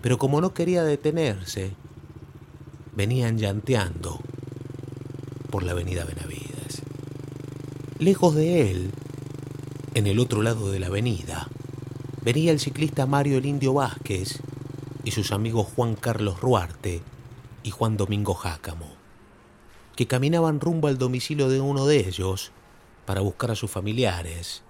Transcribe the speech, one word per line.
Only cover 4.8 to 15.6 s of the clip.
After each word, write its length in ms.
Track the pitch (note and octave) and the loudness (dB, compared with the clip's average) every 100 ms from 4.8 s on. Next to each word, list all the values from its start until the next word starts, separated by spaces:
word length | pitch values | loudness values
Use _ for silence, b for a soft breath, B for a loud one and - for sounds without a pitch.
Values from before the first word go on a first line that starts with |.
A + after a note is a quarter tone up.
| - - - - - - - | -12 -12 -10 -10 -10 -12 -4
por 100 | G2+ | -2
la 120 | F2+ | -2
avenida 300 | F2+ F2 F2+ | -2 -2 -4
Benavides. 800 | D#2+ D#2 D#2 - - - - - - - - - - - - - - - - - | -4 -8 -8 -10 -10 -12 -10 -10 -10 -10 -12 -12 -12 -12 -12 -12 -12 -12 -12 2
Lejos 340 | E3 G3 F3+ | 6 8 8
de 380 | D3+ D#3 F3+ A2+ | 6 6 6 6
él, 200 | F2+ F#2 - - - - - - - - - - | 4 -2 -6 -10 -12 -12 -12 -12 -10 -12 -10 -2
en 140 | - G2+ | 0 4
el 100 | G2+ | 4
otro 240 | B2 G#2+ | 4 4
lado 300 | A2 A2+ G2+ | 2 2 0
de 80 | G2 | -2
la 80 | F2+ | -2
avenida, 600 | G2 A#2+ F#2+ - E2 D#2 - - - - - - - | 0 0 -2 -6 -8 -8 -10 -10 -10 -10 -10 -10 -4
venía 280 | A2+ C3+ E3 | 2 4 4
el 80 | D3+ | 4
ciclista 460 | C#3 C3+ D3+ - C3 | 2 0 0 2 2
Mario 320 | C#3+ C#3+ C3+ | 4 4 2
el 80 | C3+ | 2
Indio 280 | C#3+ C3+ | 2 2
Vázquez 680 | C3+ B2+ - - F#2+ F#2+ - - - - - - - | 4 2 -2 -4 -2 -2 -6 -10 -10 -10 -10 -12 -6
y 80 | - | -4
sus 200 | G2+ G2 | 0 0
amigos 360 | G2+ A2+ A2+ | 0 2 2